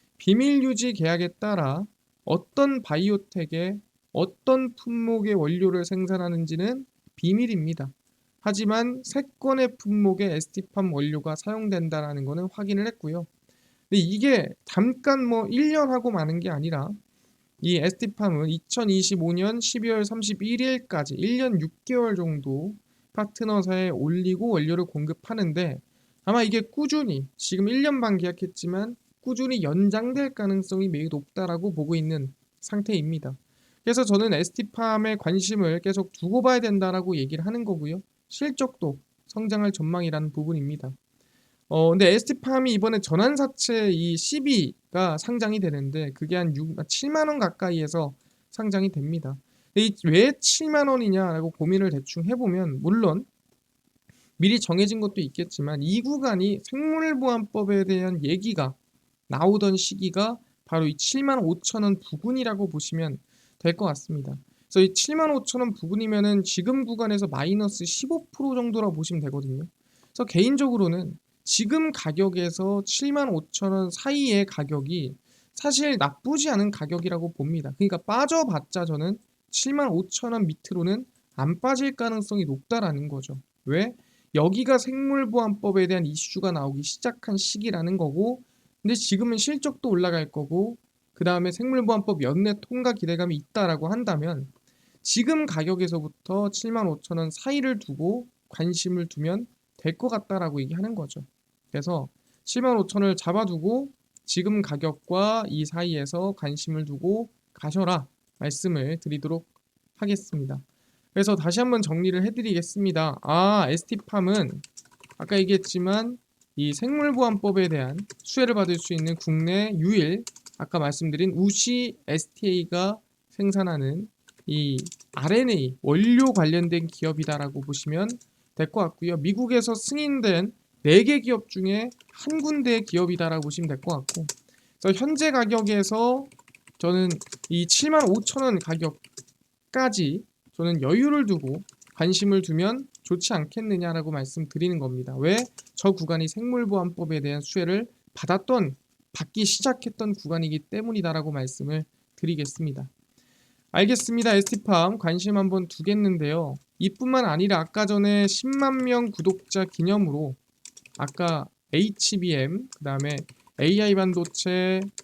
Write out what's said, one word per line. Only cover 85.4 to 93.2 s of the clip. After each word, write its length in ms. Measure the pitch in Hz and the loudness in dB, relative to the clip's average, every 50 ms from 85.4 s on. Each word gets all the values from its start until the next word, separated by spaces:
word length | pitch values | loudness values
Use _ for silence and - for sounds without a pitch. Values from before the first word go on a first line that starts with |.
| 226 214 202 208 - 202 190 190 185 | 2 0 -2 -2 0 2 4 4 4
대한 180 | 175 185 180 165 | 4 2 0 0
이슈가 480 | 147 151 156 - - - 196 190 185 | -2 -4 -6 -8 -6 -6 -2 -2 -2
나오기 300 | 170 151 139 139 139 139 | 0 0 -2 -2 -4 -4
시작한 540 | 147 - - - - 240 233 - - 226 196 | -6 -8 -8 -4 -6 -6 -6 -6 -6 -4 -2
시기라는 600 | 196 196 - - 202 214 226 180 170 165 175 190 | -2 -2 -2 -4 -4 -4 -4 -2 -2 -2 0 0
거고 460 | 185 165 143 139 175 208 240 254 254 - _ _ _ _ _ _ _ | 0 0 0 0 0 0 0 0 -6 -10 _ _ _ _ _ _ _
근데 120 | - 208 240 | 0 0 0
지금은 420 | 208 - - 196 190 214 240 226 | 0 0 0 0 0 2 0 0
실적도 520 | 208 - 285 302 277 - 294 277 - - 240 | 0 0 0 -2 -2 -2 -4 -6 -4 -2 0
올라갈 420 | 190 175 185 180 170 160 156 - | 2 2 2 2 0 0 -2 -4
거고 460 | - 151 143 143 160 180 208 233 233 - _ _ _ _ _ _ | -6 -8 -6 -2 0 0 0 -2 -4 -12 _ _ _ _ _ _
그 120 | _ - 175 | _ -2 0
다음에 260 | 180 175 175 180 180 | 2 2 2 0 -2
생물보안법 720 | 175 - 240 262 262 254 226 220 220 214 208 214 190 147 | -2 -2 -4 0 0 2 2 2 2 2 2 0 -2 0
연내 320 | 135 127 147 180 202 214 202 208 | 0 0 2 2 2 2 0 -2
통과 320 | - - 247 254 240 254 | -6 -8 -6 -2 -2 -2
기대감이 420 | 220 - 170 165 170 165 | -2 -2 -2 -2 0 0